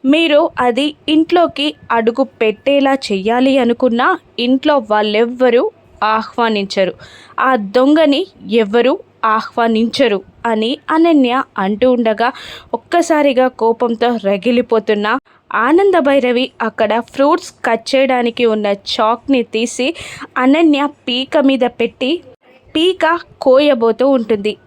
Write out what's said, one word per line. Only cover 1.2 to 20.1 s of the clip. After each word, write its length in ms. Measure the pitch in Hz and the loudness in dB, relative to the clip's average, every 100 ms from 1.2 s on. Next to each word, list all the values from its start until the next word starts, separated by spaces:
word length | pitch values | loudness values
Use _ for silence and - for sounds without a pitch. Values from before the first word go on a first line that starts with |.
| 320 349 330 - 294 - - | 2 2 0 -2 -6 -6 -4
అడుగు 320 | 233 220 226 | -2 -2 -2
పెట్టేలా 720 | 269 _ 226 208 - 285 269 | -4 _ -2 -2 0 2 2
చెయ్యాలి 640 | 269 - 202 190 240 262 269 | -2 -2 -4 -2 0 2 2
అనుకున్నా 600 | 233 233 254 233 285 381 _ - | 0 0 0 0 0 -2 _ -6
ఇంట్లో 400 | 240 262 302 285 214 | -2 0 2 0 0
వాళ్ళెవ్వరూ 800 | 214 214 208 233 247 254 240 415 _ _ - | -2 0 0 -2 0 2 2 0 _ _ -6
ఆహ్వానించరు, 920 | 214 220 220 - 226 214 196 - 180 - - - - - | -2 -2 -4 -4 -2 -2 -4 -2 -2 -4 -20 -20 -18 -4
ఆ 160 | 254 262 | -2 -2
దొంగని 720 | 196 240 269 302 311 277 381 _ - | 0 0 2 4 2 0 -4 _ -4
ఎవ్వరూ 480 | 226 208 233 240 359 - _ | -2 0 0 0 -2 -6 _
ఆహ్వానించరు" 960 | 220 220 - - 233 220 226 - 254 202 - _ 233 | -2 -2 -4 -2 0 0 -2 0 0 0 -6 _ -4
అని 320 | 220 220 302 - | -2 -4 -6 -4
అనన్య 520 | 320 339 311 247 247 - - | 2 4 4 2 0 -4 -6
అంటూ 340 | 190 214 254 | -4 0 0
ఉండగా 360 | 247 226 214 233 - - - - | 2 0 0 -2 -4 -18 -20 -10
ఒక్కసారిగా 760 | 240 _ 339 320 311 285 247 254 | -10 _ -2 0 2 2 2 0
కోపంతో 600 | - 226 226 240 226 240 233 | 0 -2 0 -2 -2 -2 -2
రగిలిపోతున్న 920 | 196 196 208 247 240 226 220 208 208 254 _ _ _ | -2 -2 0 0 0 -2 0 -2 -2 -4 _ _ _
ఆనంద 480 | 202 240 330 403 359 | -4 2 2 4 2
భైరవి 520 | 277 277 247 240 254 _ | 2 2 2 -2 -2 _
అక్కడ 380 | 226 - 214 220 | -8 -2 -2 -2
ఫ్రూట్స్ 540 | 240 - 277 349 - _ | -4 0 0 0 -4 _
కట్ 300 | 277 226 226 | -4 -4 -2
చేయడానికి 520 | 262 269 254 240 233 233 | 0 0 0 -2 -2 -2
ఉన్న 200 | 214 208 | 0 -2
చాక్ని 760 | 202 - - 214 233 - 269 | -4 -6 -2 -2 -2 -2 -2
తీసి 520 | 226 220 233 - 254 339 - | -2 -4 -6 -4 -6 -6 -14